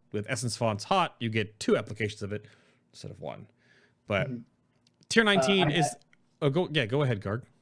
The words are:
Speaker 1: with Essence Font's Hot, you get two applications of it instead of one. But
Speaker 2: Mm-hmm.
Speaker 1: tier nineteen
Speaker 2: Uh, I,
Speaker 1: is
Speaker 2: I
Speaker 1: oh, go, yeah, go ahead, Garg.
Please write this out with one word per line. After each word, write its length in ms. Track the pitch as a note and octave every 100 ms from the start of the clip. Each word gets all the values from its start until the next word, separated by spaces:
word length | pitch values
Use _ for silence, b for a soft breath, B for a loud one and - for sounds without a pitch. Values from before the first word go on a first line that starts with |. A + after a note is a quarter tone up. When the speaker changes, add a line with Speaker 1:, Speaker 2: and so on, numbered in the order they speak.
| _
Speaker 1:
with 140 | G#2 G#2
Essence 280 | A#2 A#2+ -
Font's 260 | A2+ G2+ -
Hot, 300 | F#3+ E3 -
you 100 | A#2
get 300 | A2 G2+ -
two 160 | - E3
applications 440 | - A2+ G#2 -
of 100 | G2
it 120 | G#2+ - b b b b
instead 180 | - G2
of 120 | -
one. 260 | C#2+ G1+ - _ b b b b -
But 220 | G2+ A2
Speaker 2:
Mm-hmm. 120 | A#2+ - _ _ _ _ _ -
Speaker 1:
tier 160 | A3+
nineteen 460 | G#3+ F#3+ F#3 G3 D#3+
Speaker 2:
Uh, 60 | F3
I, 20 |
Speaker 1:
is 80 | - - _ _ _ -
Speaker 2:
I 40 | D3
Speaker 1:
oh, 40 |
go, 200 | D3+ F3+
yeah, 140 | D3+ A2
go 160 | C#3
ahead, 180 | C3 G#2
Garg. 220 | G2 A#2 - _